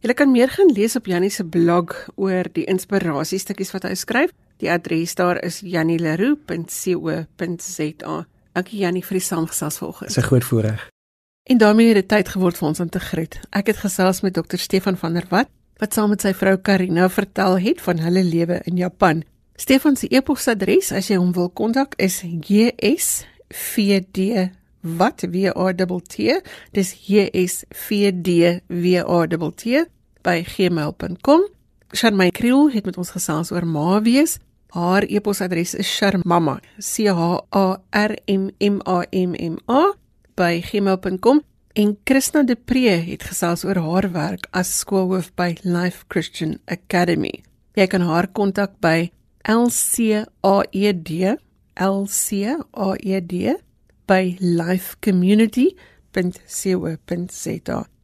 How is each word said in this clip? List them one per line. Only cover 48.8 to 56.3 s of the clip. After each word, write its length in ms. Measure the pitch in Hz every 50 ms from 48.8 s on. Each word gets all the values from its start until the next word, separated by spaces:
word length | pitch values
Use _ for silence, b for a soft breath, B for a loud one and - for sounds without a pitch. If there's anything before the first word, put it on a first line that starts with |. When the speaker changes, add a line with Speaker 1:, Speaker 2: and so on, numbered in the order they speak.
| - 170 160 165 170 170 _ _ _ _ _ _
Speaker 1:
L 280 | _ - 214 233 240 240
C 560 | 233 - - - - - 233 220 214 214 214 - _ _ -
A 200 | 196 196 202 - -
E 220 | - 190 202 208 208
D 440 | 175 160 - 156 170 185 190 233 359 _ _ _ _ _ _ _ -
L 240 | 180 190 196 196 196
C 400 | 196 - - - - 208 196 196
A 480 | 214 285 330 - _ - - 202 190 190 -
E 200 | - 190 190 190
D 340 | 180 170 180 180 - 214 294 381 _ _ _ _ _ _ _ _ _
by 300 | - 190 185 190 180 180 185
lifecommunity 1300 | 190 175 170 170 165 170 185 185 185 - - _ - 220 190 180 180 185 208 214 226 214 220 254 254 370 381 b b b b b b b
punt 260 | _ 190 180 180